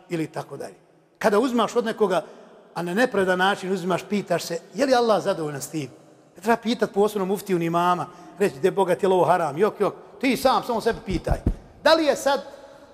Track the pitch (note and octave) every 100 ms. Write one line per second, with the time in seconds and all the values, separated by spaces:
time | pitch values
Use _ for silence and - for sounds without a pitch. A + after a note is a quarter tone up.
0 | - E3+ D3+ - C#3 G#2+ G2+ F#2+ _ _
1 | _ _ G#3+ G3+ C4 A#3+ G#3 A#3+ A3+ G#3+
2 | G#3 F3+ - - - - - - F3 F3+
3 | B3+ G#3 F#3+ F3+ F#3 G3+ F#3 F#3+ F3 E3+
4 | - G#3 - F#3 - E3+ - F3+ C#4 B3
5 | A#3 G3+ D#3+ F3+ D#3 C#3+ C3 D#3+ C3+ -
6 | - - _ - G3 A3+ G#3+ A#3+ G#3 G3
7 | G#3 G#3 F#3 G3 G3 F3+ E3 E3+ F3 F3
8 | C#3+ - - - G3 C3+ F3+ F3 F#3 E3
9 | F#3+ F#3 D3+ F3+ D#3+ C#3 G#3 - F#3+ -
10 | - - C4+ A#3 C4 A3+ - A#3 A3+ G3+
11 | - F3+ - F#2 - - - - C#4+ E4
12 | D4+ B3 C#4 C#4 - - - - -